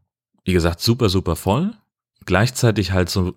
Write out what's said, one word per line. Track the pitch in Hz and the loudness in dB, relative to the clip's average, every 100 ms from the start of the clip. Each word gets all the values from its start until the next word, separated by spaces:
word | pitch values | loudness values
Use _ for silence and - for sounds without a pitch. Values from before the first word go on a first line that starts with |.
| _ _ _ _ | _ _ _ _
wie | - | 0
gesagt, | 90 85 82 | 2 2 0
super, | 117 123 110 | -2 0 2
super | 92 85 80 | 0 -2 -4
voll. | 95 117 196 - _ _ _ _ - | 0 0 -2 -6 _ _ _ _ -2
Gleichzeitig | 90 123 - 117 107 92 | 0 0 2 0 2 0
halt | 95 87 | 0 0
so | 101 90 | -2 -4